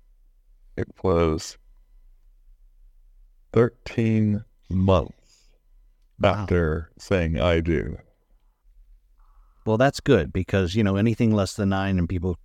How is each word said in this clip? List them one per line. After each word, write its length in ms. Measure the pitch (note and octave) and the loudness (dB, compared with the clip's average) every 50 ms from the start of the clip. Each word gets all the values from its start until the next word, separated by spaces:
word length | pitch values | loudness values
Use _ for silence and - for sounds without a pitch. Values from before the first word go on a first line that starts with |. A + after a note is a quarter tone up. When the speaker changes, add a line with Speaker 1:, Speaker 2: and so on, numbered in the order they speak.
| _ _ _ _ _ _ _ _ _ _ - _ - - - | _ _ _ _ _ _ _ _ _ _ -20 _ -20 -12 -10
Speaker 1:
It 120 | - - - - - | -10 -10 -10 -10 -6
was 540 | - F#2+ E2+ E2+ E2+ D#2+ D#2 - - - - - _ - - - _ _ - - - - - _ _ - _ _ _ - - _ - - _ _ - - _ - - - _ - - _ _ _ _ _ | -2 0 2 2 2 2 0 -2 -6 -12 -16 -18 _ -20 -20 -20 _ _ -20 -20 -20 -20 -20 _ _ -20 _ _ _ -20 -20 _ -20 -20 _ _ -20 -20 _ -20 -20 -20 _ -20 -20 _ _ _ _ _
thirteen 920 | - A2+ A#2+ A2+ - _ _ - - A#2+ A#2 A2+ A2 G#2+ G#2+ G#2+ G#2 G#2 - - _ _ _ - | 0 2 2 2 -2 _ _ -8 -4 -2 0 0 2 2 0 0 -2 -4 -6 -12 _ _ _ -4
months 800 | F#2 F#2 F#2+ F#2+ F#2+ E2 A1 G1+ - _ _ _ _ _ _ _ _ _ _ _ _ - _ _ _ _ _ _ _ - | -2 0 2 4 4 2 2 -2 -10 _ _ _ _ _ _ _ _ _ _ _ _ -20 _ _ _ _ _ _ _ -2
Speaker 2:
Wow. 220 | - G2 F2+ G#2 | 0 0 0 -2
Speaker 1:
after 480 | G2 F2+ F#2 F2 E2 D#2 D#2 E2 D#2+ - _ - | -2 -2 0 0 0 0 -2 -4 -8 -12 _ -20
saying, 420 | - - G2+ F2+ E2+ D#2+ D#2+ A1+ | -4 -2 -2 0 0 -2 -2 0
"I 200 | C#2+ F2 E2+ E2+ | 0 2 2 2
do." 360 | D#2+ E2+ D#2+ C2 G1+ - F2+ - - _ _ _ _ _ _ _ _ _ _ _ _ - _ - - - - _ _ _ _ _ _ _ _ - _ _ _ _ _ | 0 0 -2 -2 -2 -6 -10 -14 -18 _ _ _ _ _ _ _ _ _ _ _ _ -20 _ -20 -20 -20 -20 _ _ _ _ _ _ _ _ -20 _ _ _ _ _
Speaker 2:
Well, 140 | G#2+ A2 A2 | -2 2 2
that's 220 | C3 C#3+ - - | 2 0 0 -2
good 320 | - C#3+ B2+ F#2+ D2 - | 2 4 4 4 2 0
because, 420 | - F#2+ F2 - - G2 F#2 E2+ F#2+ | -4 -6 -4 0 0 0 0 0 0
you 80 | A2+ | 0
know, 140 | G#2+ F#2+ G2 | 0 0 0
anything 360 | G2 G#2+ A#2 A2 - B2 A2 G#2+ | 0 0 0 0 0 0 2 2
less 200 | G#2 F#2+ - - | 2 0 -2 -4
than 140 | - G2+ G2 | -2 -2 0
nine 280 | G2 F#2+ G2 G2 F#2+ F2+ | 0 0 -2 -2 -2 -2
and 100 | E2+ E2 | -2 -2
people, 300 | F#2+ F2 E2+ F#2 E2+ - | -4 -4 -4 -4 -6 -6